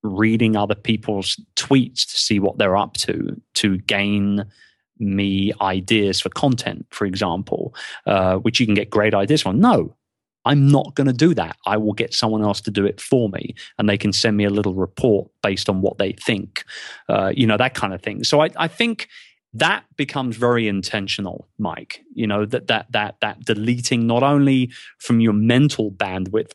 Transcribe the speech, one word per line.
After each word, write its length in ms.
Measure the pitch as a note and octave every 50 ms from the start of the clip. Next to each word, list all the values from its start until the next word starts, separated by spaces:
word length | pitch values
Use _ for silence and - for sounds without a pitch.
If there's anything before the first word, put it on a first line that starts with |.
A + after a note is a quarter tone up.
reading 540 | - A2 F#2+ G2 G#2+ A2+ A2+ A2+ A#2+ A2 A2
other 200 | G#2 G#2 G2+ G#2
people's 640 | - - - A2+ G#2 - - G#2+ G2 F#2+ - - - - _ _
tweets 460 | - - - C#3 C3+ A#2+ - - - - -
to 60 | -
see 220 | - - - A2 G2+
what 180 | F#2+ G2 -
they're 200 | - G2+ F#2+ F#2
up 160 | G2+ - - _
to, 460 | - - - F#2 - - - - - _ _ _
to 220 | - - G#2 F#2+ F#2
gain 640 | G2 - G#2 G2+ G2+ G2+ G#2 G#2 G2+ G2+ G2+ G2+ G2+ G2+ _ _ - _ _ _ _ _ _
me 560 | _ A2+ G2 G2 G2 G2+ G2 G2 G2 G2 G#2 - -
ideas 580 | G2+ F#2+ F#2 F#2+ F2+ - A2+ G#2+ G#2 G2 F#2+ -
for 100 | - A#2
content, 580 | - - - C#3 B2+ A#2 - - F#2+ - - _
for 160 | - - G#2
example, 680 | G2 F2+ F#2+ G#2 F#2 E2 F#2 - - - - - - - - - - - - _
uh, 300 | - G2+ F#2+ F#2 F#2 F#2
which 220 | F#2+ - A#2+ A#2 -
you 60 | B2
can 100 | G#2+ G#2
get 140 | G2 G2+ -
great 240 | - G#2+ G#2 A2 A2
ideas 300 | G2 G2 G2+ D3+ D#3 -
from. 160 | - F#2+ C3
No, 360 | G3 B3 A3 A#2+ D#2+ - _ _ _ _ _ _ _ _ _ _ _
I'm 200 | A#2 C#3+ D3 C#3
not 260 | C#3 C#3+ C3+ - - -
gonna 180 | - C#3 C3+
do 220 | B2+ A#2+ D3+ F3 E3
that. 240 | - E2+ D#2+ - _ -
I 120 | - G#2
will 160 | A2 A2 G#2+ G#2
get 200 | - A#2 - -
someone 300 | - - A2+ A2 G#2+ G#2+
else 180 | G#2 G2 -
to 100 | - -
do 140 | G2+ G#2 G2
it 160 | G2+ - -
for 280 | - - C3+ B2+ A#2 G#2
me, 260 | F#2+ - - - - - - - _ -
and 100 | G#2+ G#2
they 80 | G2+
can 160 | G2+ - G#2 F#2+
send 240 | - - A#2+ G#2
me 60 | G#2 G2+
a 80 | G2+
little 240 | G2+ G#2+ G#2 G2+ F#2
report 560 | F#2+ F#2 F2 _ - - B2+ G#2+ G2 F2+ - _ _
based 280 | - G#2 G2 F#2+ - -
on 120 | G2+ F#2+
what 160 | F#2+ F#2+ -
they 140 | - G2+ F#2+ -
think, 500 | - - - A#2 G2 F#2+ G2 _ - - - - - - - - - _ -
uh, 240 | - G#2 F#2+ G2 -
you 120 | - B2+
know, 100 | A2 G#2+
that 160 | G#2+ B2 C3 B2+
kind 220 | - - G2+ F#2+
of 80 | F#2 -
thing. 200 | A2 G#2 G2+ G2+
So 180 | - - D3
I, 100 | D#3 D#3+ -
I 120 | - E3
think 400 | E3 - - A#3 A#3 A3+ - - _ - - - - _ _ _ _ -
that 300 | A2+ D3+ E3+ G3 - _ _ _
becomes 420 | - C#3+ - - D3 C3 B2 A2
very 300 | G#2+ B2 A#2+ B2 A#2 A2+
intentional, 800 | G#2+ G2 G2 F#2+ - - G#2+ G2 F#2+ - - G2+ F2+ F2 - - _ _
Mike, 460 | - G#2+ F2 D#2+ - - _ - - _ _ -
you 140 | - A#2
know, 180 | G#2+ G#2 G#2 G#2+
that, 220 | G#2+ B2 A#2+ G2
that, 240 | - A#2 G#2+ - _
that, 240 | - A2 G#2 G#2 - _
that 220 | - G#2+ - - -
deleting 600 | - A2+ G#2 G#2+ A2+ B2 A#2+ A#2+ - C3 A#2+ A#2
not 160 | A#2 A#2 A#2+
only 500 | C3 C#3 D3 C#3+ C#3+ C#3 C3+ C3 B2+ A#2+ - - - - - _
from 200 | - - A#2+ A#2
your 140 | A2+ A2 G#2
mental 580 | G#2 G#2+ A2+ A#2+ B2+ D3 D3 - - A2 G#2
bandwidth, 600 | F#2+ F#2 G2+ F#2+ F#2 F#2+ F#2 F2+ G2 A2 - - -